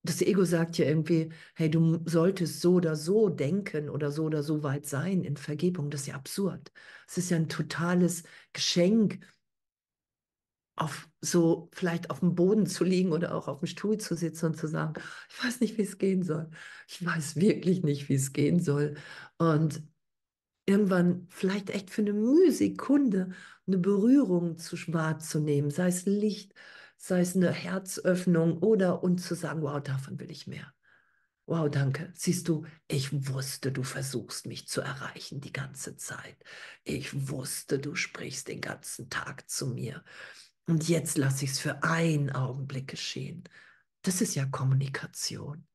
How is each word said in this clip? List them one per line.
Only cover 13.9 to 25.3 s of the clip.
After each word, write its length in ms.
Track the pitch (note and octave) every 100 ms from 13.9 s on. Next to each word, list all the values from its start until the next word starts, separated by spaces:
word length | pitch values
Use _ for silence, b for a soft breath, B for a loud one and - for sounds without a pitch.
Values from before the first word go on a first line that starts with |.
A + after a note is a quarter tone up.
| G#3+
zu 160 | - E3+
sitzen 300 | E3 D#3 E3
und 100 | D#3+
zu 100 | D#3
sagen, 280 | D#3+ D#3 D3+ B B B
"Ich 160 | -
weiß 160 | B3+ A#3
nicht, 160 | A3+ -
wie 40 |
es 160 | G3 -
gehen 240 | G3 F#3+
soll. 260 | E3 D#3 D#3+ B B B B
Ich 160 | -
weiß 320 | E3+ E3 C#3 D3
wirklich 460 | G#3 - F3 E3+
nicht, 260 | D3 C#3+ -
wie 60 |
es 180 | C#3 C3+
gehen 280 | - D3 F3
soll." 340 | E3 C#3+ D3 D3 B B B _
Und 440 | E3 D3+ D#3 C3+ - _ _ _ _ _ _ _ -
irgendwann 600 | G3 G3+ F#3 F3 F3 -
vielleicht 400 | - F#3 G3+ F#3+
echt 200 | G3+ -
für 120 | -
eine 120 | G#3
Millisekunde 1160 | G#3 A3+ D4+ F4+ - - - - C#4+ C4+ F#3+ F#3 F#3 B B -
eine 120 | F#3+
Berührung 800 | F3+ G3+ A3+ C#4+ G#3+ F3 E3+ E3
zu, 180 | - F3 -
wahrzunehmen, 800 | E3 D#3 D#3 -